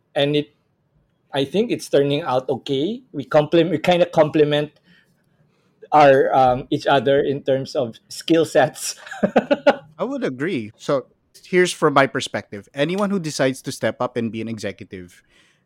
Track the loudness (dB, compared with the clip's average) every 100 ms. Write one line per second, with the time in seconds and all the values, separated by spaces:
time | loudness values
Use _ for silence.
0 | _ -4 -2 -2 -4 _ _ _ _ _
1 | _ _ _ -6 -2 -2 -2 -4 0 2
2 | 2 0 -2 -2 -2 -6 -4 -4 -4 -6
3 | -12 -12 -2 0 2 2 2 0 0 2
4 | 2 2 2 2 2 0 -4 _ _ _
5 | _ _ _ _ _ _ _ _ 0 6
6 | 8 6 4 4 2 2 -2 -4 0 2
7 | 2 2 0 -2 -2 -2 -2 -6 -6 -8
8 | -18 -10 0 0 2 2 0 -2 -12 -12
9 | -16 -6 -2 -2 0 0 2 0 -2 -8
10 | -6 -4 -6 -4 -4 -4 -8 -8 -4 -2
11 | -4 _ _ _ -2 0 2 2 0 2
12 | 2 0 -8 -8 -10 -16 -10 -4 -4 -2
13 | -2 -4 -4 -2 -2 -2 -8 -6 -4 -4
14 | -6 -4 -6 -6 -8 -8 -10 -10 -14 -16
15 | -18 _ _ _ _ _